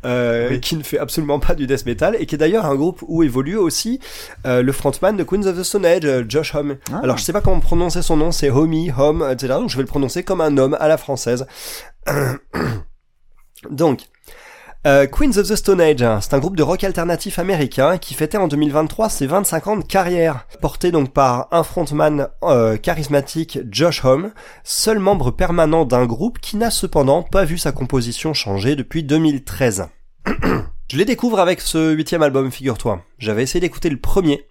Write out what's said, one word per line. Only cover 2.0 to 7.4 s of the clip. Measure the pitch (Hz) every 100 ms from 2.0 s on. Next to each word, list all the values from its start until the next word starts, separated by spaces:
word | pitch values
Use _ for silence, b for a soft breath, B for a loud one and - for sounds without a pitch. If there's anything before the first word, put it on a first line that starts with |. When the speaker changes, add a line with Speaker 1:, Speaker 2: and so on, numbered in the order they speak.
| 165 226
Speaker 1:
et | -
qui | 147
est |
d'ailleurs | 156 214 175
un | 139
groupe | 160 180 -
où | 165
évolue | 160 123 135 214
aussi, | 175 - 220 262 B B B B 139
euh, | 123
le | 127
frontman | 135 143 135 185 214
de |
Queens | 165 190 196
of | 175
the |
Stone | 180 208 180
Age, | 175 151
euh, | 131 117
Josh | 135 143 147
Homme. | 147 139 -
Speaker 2:
Ah. | 135
Speaker 1:
Alors | 127 113
je |
sais | -
pas | 190